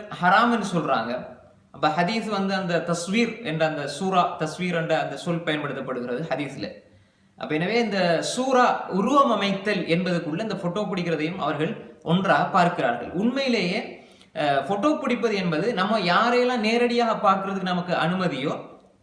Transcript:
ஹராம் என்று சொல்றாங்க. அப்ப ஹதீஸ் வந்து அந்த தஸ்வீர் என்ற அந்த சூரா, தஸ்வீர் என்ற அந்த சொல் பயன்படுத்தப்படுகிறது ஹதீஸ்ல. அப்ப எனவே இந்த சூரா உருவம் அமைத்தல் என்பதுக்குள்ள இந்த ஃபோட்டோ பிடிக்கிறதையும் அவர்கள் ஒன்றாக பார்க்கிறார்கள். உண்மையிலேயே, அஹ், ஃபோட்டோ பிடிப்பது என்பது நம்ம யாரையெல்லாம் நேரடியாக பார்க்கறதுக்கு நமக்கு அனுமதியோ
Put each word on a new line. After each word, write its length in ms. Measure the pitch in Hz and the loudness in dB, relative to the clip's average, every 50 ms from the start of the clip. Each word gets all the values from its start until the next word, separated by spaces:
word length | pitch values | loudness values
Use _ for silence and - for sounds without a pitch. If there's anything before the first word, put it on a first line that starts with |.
| - - 160 | -6 -12 -4
ஹராம் 400 | 143 170 180 196 214 240 240 233 | 0 4 6 6 6 6 4 4
என்று 160 | 214 190 - | 2 0 0
சொல்றாங்க. 420 | 180 160 - - 131 117 113 117 127 - - - - - - - _ _ _ _ - | 0 0 0 2 0 0 0 -2 -4 -6 -8 -10 -16 -20 -20 -20 _ _ _ _ -4
அப்ப 140 | 143 151 151 | -2 -2 0
ஹதீஸ் 380 | 151 175 175 196 226 226 196 214 | 2 2 0 0 0 -2 -2 -2
வந்து 240 | 208 196 196 190 196 | -2 -2 0 0 -2
அந்த 180 | 190 185 170 170 160 | -2 0 0 0 0
தஸ்வீர் 540 | - 175 170 - - 190 196 233 233 226 - - - | 0 -2 -2 -2 -2 0 0 2 2 0 -2 -6 -6
என்ற 200 | 160 160 156 160 | -4 0 0 0
அந்த 220 | 151 151 147 143 | 0 0 -2 -6
சூரா, 360 | 139 - - 190 190 185 180 170 - - | -6 -6 -4 -2 0 2 2 2 2 -2
தஸ்வீர் 380 | - 156 143 - - 180 180 170 | -4 -4 -4 -4 -4 -4 -2 -2
என்ற 180 | 165 160 151 160 147 | -2 0 0 0 0
அந்த 180 | 139 - 139 | 0 -2 -6
சொல் 280 | 135 - 175 170 160 - | -6 -4 -4 -4 -2 -2
பயன்படுத்தப்படுகிறது 760 | 156 151 147 143 139 127 135 131 135 127 123 120 123 120 131 165 | -2 -2 -2 -4 -4 -6 -6 -6 -6 -6 -6 -4 -4 -4 -4 -4
ஹதீஸ்ல. 380 | - 135 147 143 135 - 107 - - - - - - - _ _ _ _ _ _ _ _ | -4 -4 -4 -4 -6 -8 -8 -10 -10 -12 -14 -20 -20 -20 _ _ _ _ _ _ _ _
அப்ப 180 | - - 123 151 | -12 -6 -4 -2
எனவே 220 | 156 175 196 226 240 | -2 0 0 2 0
இந்த 200 | 233 208 202 190 175 170 165 147 | 0 0 0 2 2 2 2 2
சூரா 440 | - - - 247 262 269 262 247 240 202 - - - - | 0 -2 -2 -2 0 2 4 4 4 4 2 0 -4 -4
உருவம் 420 | - 190 226 - 294 277 277 247 | -2 0 2 4 6 6 6 6
அமைத்தல் 500 | 220 202 202 196 190 190 - 214 202 180 - | 4 2 0 0 -2 -2 -2 -2 -2 -2 0
என்பதுக்குள்ள 560 | - 165 180 185 185 175 165 - 151 156 196 | 0 0 0 2 0 -2 -2 -2 -2 -4 -4
இந்த 140 | 220 208 185 | -4 -4 -4
ஃபோட்டோ 260 | - 175 175 165 208 196 | -4 -4 -4 -2 -2 -4
பிடிக்கிறதையும் 560 | 175 190 175 170 170 160 147 156 170 190 - | -2 -4 -4 -2 -2 -2 -2 -2 -4 -4 -4
அவர்கள் 320 | 147 151 147 143 156 208 - - - - - - - | -4 -2 -2 -2 -2 -4 -4 -8 -12 -16 -18 -8 -2
ஒன்றாக 400 | 156 175 190 196 185 147 143 - | 0 0 2 4 4 4 4 2
பார்க்கிறார்கள். 640 | - 190 185 175 170 - 156 135 120 120 120 - - | 2 2 4 4 4 2 0 0 0 0 -2 -6 -6
உண்மையிலேயே, 680 | - 180 214 247 269 277 277 262 233 208 180 175 196 233 - - - - - - - - - _ - | -2 0 0 0 0 0 0 0 0 0 0 0 -2 -4 -6 -8 -12 -18 -20 -20 -20 -20 -20 _ -6
அஹ், 260 | - 151 143 139 139 | -2 0 2 2 0
ஃபோட்டோ 280 | - 185 202 202 294 302 311 - | 0 0 0 2 2 2 2 2
பிடிப்பது 360 | - 220 247 196 226 220 202 | 0 -2 0 0 0 0 0
என்பது 380 | 196 180 175 156 156 196 240 220 | 0 0 0 0 0 0 0 0
நம்ம 260 | 180 190 208 226 214 | 0 0 0 0 2
யாரையெல்லாம் 640 | 175 175 175 202 226 240 240 247 247 247 254 233 214 | 2 2 4 4 4 4 4 4 4 2 2 0 2
நேரடியாக 460 | 220 233 240 240 233 233 233 233 226 208 | 2 2 2 2 2 2 2 2 2 0
பார்க்கறதுக்கு 540 | - 214 196 196 196 190 196 190 190 180 185 | 2 4 4 4 2 0 -4 -4 -4 -2 -2
நமக்கு 220 | 180 175 - 185 160 | -2 -2 -2 -2 0
அனுமதியோ 580 | 127 156 170 185 185 180 151 139 127 135 151 - - - - - - - - _ _ | 0 0 0 0 0 0 -2 -2 -2 -4 -4 -4 -6 -8 -14 -20 -20 -20 -20 _ _